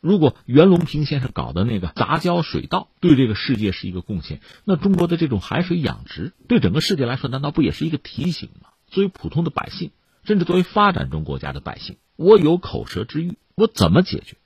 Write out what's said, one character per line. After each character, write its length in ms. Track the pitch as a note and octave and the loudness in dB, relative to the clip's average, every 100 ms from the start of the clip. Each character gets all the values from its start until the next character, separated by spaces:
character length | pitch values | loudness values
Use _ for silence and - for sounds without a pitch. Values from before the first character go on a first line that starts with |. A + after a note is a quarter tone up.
如 160 | D#3+ G3+ | 2 4
果 180 | D3+ - - | 4 0 2
袁 220 | B2+ F#3 | 6 8
隆 120 | F3 | 6
平 260 | E3+ D3 C#3+ | 2 -4 -2
先 160 | D3 | -2
生 100 | B2+ | -4
搞 220 | - A#1 | -6 -4
的 100 | D#2 | -2
那 160 | A2 G#2+ | 0 -2
个 140 | F2 - | -6 -4
杂 220 | - D#3+ | -2 0
交 240 | F3 F3 | 0 -2
水 240 | D#3+ - - | -2 -6 -4
稻 240 | F#3 - _ | -6 -6 _
对 160 | F3 C3+ | 4 4
这 120 | B2 | 4
个 80 | G#2 | 0
世 200 | - A#2+ | -2 -2
界 160 | G#2 | -2
是 160 | F2+ F#2+ | -4 -8
一 40 | |
个 100 | F2+ | -10
贡 200 | - G2 | -8 -8
献， 200 | - - - - - | -8 -14 -16 -12 -2
那 100 | F3+ | 0
中 180 | G3 | 2
国 140 | F#3 E3+ | 2 2
的 80 | E3+ | 0
这 120 | D#3+ | 0
种 120 | G#2+ | -2
海 220 | - A#2+ | -2 -4
水 180 | F3 F3 | -2 -2
养 260 | C#3 G#1 - | -2 -6 -14
殖 280 | - A2 _ _ | -10 -12 _ _
对 120 | A#3 | 2
整 140 | F#2+ | 2
个 80 | A#2+ | 0
世 140 | - F#3 | -2 -2
界 100 | A#2+ | -2
来 120 | B2+ | -4
说 120 | C3+ | -6
难 120 | C3 | -6
道 100 | D3 | -4
不 100 | F#3 | 0
也 100 | C#3 | 0
是 140 | C#3+ D#3 | 0 -4
一 40 | |
个 80 | D#3 | -6
提 340 | - - D#3 | -8 -6 -6
醒 180 | E3 - - | -6 -12 -20
吗？ 80 | _ _ _ | _ _ _
作 160 | - | -2
为 60 | G3 | -2
普 200 | - - | -2 -6
通 140 | - | -2
的 80 | E3 | -2
百 180 | - - | -4 -10
姓， 220 | - F3 _ _ _ | -10 -12 _ _ _
甚 160 | - G#3 | 0 0
至 60 | F3 | 2
作 100 | F#3 | 2
为 80 | |
发 280 | F3+ - G#3 | 2 2 2
展 180 | F#3+ C2 | 2 -4
中 140 | D#2 | -6
国 140 | D2+ C2+ | -6 -8
家 140 | C#2+ | -8
的 60 | C#2 | -10
百 180 | - - | -12 -14
姓， 200 | - - _ - | -16 -20 _ -2
我 240 | F3 G#3+ | 6 6
有 180 | D3+ F3 | 6 0
口 280 | - A2 - | -2 -10 -8
舌 180 | - | -8
之 200 | A2 D3+ | -6 -6
欲， 140 | E3+ - _ - | -6 -10 _ 0
我 120 | A3 | 0
怎 240 | - D#3+ | 2 4
么 100 | E3+ | 4
解 180 | F#3+ - | 2 -4
决？ 180 | - - | -12 -20